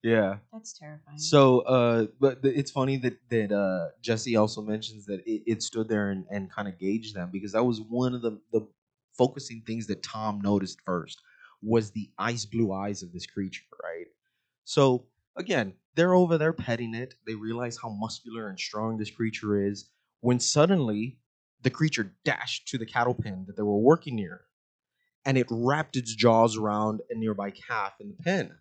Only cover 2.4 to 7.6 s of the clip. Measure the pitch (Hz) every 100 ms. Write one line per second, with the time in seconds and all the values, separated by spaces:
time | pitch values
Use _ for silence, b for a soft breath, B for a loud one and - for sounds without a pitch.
2.4 | 135 147 135 - 131 135 123 - _ 117
3.4 | 104 101 98 92 82 - - 110 110 113
4.4 | 107 110 107 107 107 110 101 98 - 107
5.4 | 113 110 - 113 110 107 101 95 90 101
6.4 | 95 - 101 90 95 110 110 98 90 95
7.4 | 101 110